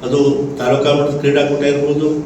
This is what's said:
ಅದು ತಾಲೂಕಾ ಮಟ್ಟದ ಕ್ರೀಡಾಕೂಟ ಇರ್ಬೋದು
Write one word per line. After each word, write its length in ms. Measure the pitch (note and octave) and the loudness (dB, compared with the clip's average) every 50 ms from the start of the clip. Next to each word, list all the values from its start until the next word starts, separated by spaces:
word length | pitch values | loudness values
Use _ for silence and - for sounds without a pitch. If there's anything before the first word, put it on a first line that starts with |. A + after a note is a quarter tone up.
| - | -4
ಅದು 140 | B2 C#3+ C#3+ C#3+ C#3+ C#3+ C#3 - - - - | 0 -2 0 2 0 0 0 -4 -6 -6 -4
ತಾಲೂಕಾ 320 | - - C3+ C#3 C#3+ D3 C#3+ C#3+ | 0 0 0 2 2 2 2 2
ಮಟ್ಟದ 180 | C#3+ C#3+ C#3+ D3 | 0 0 -2 0
ಕ್ರೀಡಾಕೂಟ 420 | D3 C#3 C#3+ C#3+ C#3+ C#3+ C#3+ C#3+ C#3+ C#3+ | 0 2 2 2 2 2 0 0 0 0
ಇರ್ಬೋದು 360 | C#3+ C#3+ C#3+ D3 D3 D3+ D#3 D3+ D3+ D3+ D3+ | 0 0 0 0 0 0 0 0 -2 -2 -6